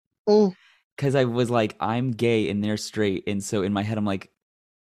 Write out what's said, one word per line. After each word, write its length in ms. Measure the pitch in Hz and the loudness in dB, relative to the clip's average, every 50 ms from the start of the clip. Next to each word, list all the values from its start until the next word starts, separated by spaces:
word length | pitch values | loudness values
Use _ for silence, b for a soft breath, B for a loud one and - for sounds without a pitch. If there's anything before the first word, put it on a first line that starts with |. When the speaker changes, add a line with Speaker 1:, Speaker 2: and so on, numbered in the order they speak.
| _ _ _ _ _ 214 | _ _ _ _ _ 4
Speaker 1:
Mm. 240 | 208 214 214 190 180 b b b b b b _ _ - | 4 6 4 4 0 b b b b b b _ _ -4
Speaker 2:
'Cause 180 | 139 139 131 | -2 0 2
I 80 | 139 131 | 2 2
was 240 | 123 117 123 123 113 | 2 2 0 0 2
like, 260 | 120 117 110 107 - - | 2 2 2 0 -2 -4
"I'm 320 | - 104 113 120 127 131 | -4 -2 -2 -2 -2 -4
gay 380 | 113 107 117 120 117 110 104 71 | -2 0 0 2 2 2 2 0
and 120 | 98 101 104 | 0 -2 -2
they're 120 | 107 107 104 | -2 -2 -4
straight." 460 | - - - 107 107 101 95 85 - 104 | -6 -6 -4 -2 0 0 0 -2 -4 -6
And 140 | 104 101 98 | -6 -6 -6
so 180 | - 117 104 | -4 -2 -2
in 100 | 90 98 | 0 0
my 120 | 104 98 104 | 0 -2 -2
head, 140 | 104 113 107 | -2 -2 -2
I'm 80 | 104 | -2
like, 260 | 104 98 95 - - _ _ _ _ _ _ _ _ _ _ | -2 -4 -4 -6 -12 _ _ _ _ _ _ _ _ _ _